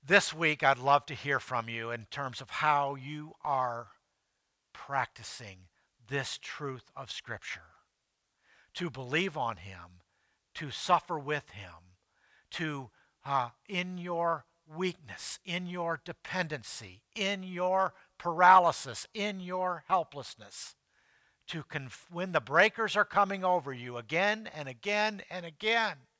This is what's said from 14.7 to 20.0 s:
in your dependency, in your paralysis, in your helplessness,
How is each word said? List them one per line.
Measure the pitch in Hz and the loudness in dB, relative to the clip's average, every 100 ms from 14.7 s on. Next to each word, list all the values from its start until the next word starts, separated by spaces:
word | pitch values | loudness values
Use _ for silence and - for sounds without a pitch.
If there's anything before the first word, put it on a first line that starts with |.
| 156 185 - 131 98 - - | -4 -4 -4 -16 -12 -10 -10
in | - 175 180 | -6 -6 -4
your | 180 170 165 | -4 -4 -4
dependency, | - - - 185 160 143 - - 101 92 _ | -8 -12 -6 -4 -2 -4 -8 -12 -12 -18 _
in | - 196 202 | -4 -2 -2
your | 185 180 185 190 185 - _ - | -6 -2 2 4 2 -2 _ -6
paralysis, | 175 165 185 185 170 - 135 110 - | -2 8 12 12 10 2 -6 -10 -10
in | 220 208 190 | -4 -4 -4
your | 180 185 185 170 - | -6 -2 -2 -4 2
helplessness, | 185 | 2